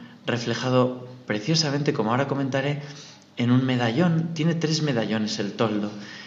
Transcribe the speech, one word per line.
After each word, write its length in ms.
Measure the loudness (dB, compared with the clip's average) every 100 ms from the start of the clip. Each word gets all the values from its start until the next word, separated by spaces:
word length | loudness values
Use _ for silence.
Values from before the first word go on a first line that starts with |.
| -16 -10 -4
reflejado 840 | -2 -2 -2 2 4 4 0 -10 -10 -4
preciosamente, 680 | -4 0 0 2 0 0
como 160 | 0 2
ahora 180 | 2 0
comentaré, 540 | 0 -2 0 -2 -4 -8 -14 -18 -20 -14 -2
en 120 | 2
un 140 | 4
medallón. 680 | 4 2 2 4 4 2 0
Tiene 200 | 0 0
tres 280 | 2 0 0
medallones 560 | 0 0 0 0 0 -2
el 140 | -4
toldo. 380 | 0 0 0 -2 -6 -12 -14